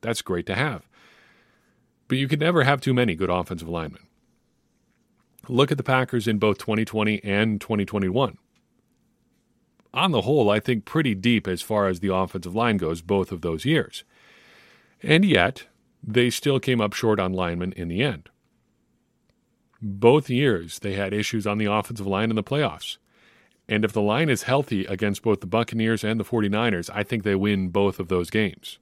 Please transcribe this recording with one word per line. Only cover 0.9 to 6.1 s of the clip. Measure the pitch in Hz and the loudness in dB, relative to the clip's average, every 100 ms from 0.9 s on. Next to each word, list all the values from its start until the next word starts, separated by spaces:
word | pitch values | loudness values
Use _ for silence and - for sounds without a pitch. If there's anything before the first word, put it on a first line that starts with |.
| _ - _ _ _ _ _ _ _ _ _ _ | _ -20 _ _ _ _ _ _ _ _ _ _
But | 131 | -2
you | 135 | 0
can | 147 | 0
never | 156 175 | 2 4
have | 135 143 | 4 2
too | 135 | 2
many | 127 120 | 2 2
good | 82 92 | 0 0
offensive | 90 85 90 82 | 0 -2 -8 -6
linemen. | 85 80 73 - _ _ _ _ _ _ _ _ _ _ _ _ _ - | -6 -6 -10 -20 _ _ _ _ _ _ _ _ _ _ _ _ _ -4
Look | 123 139 | 2 2
at | 143 | 2
the | |
Packers | 131 131 127 | 2 2 2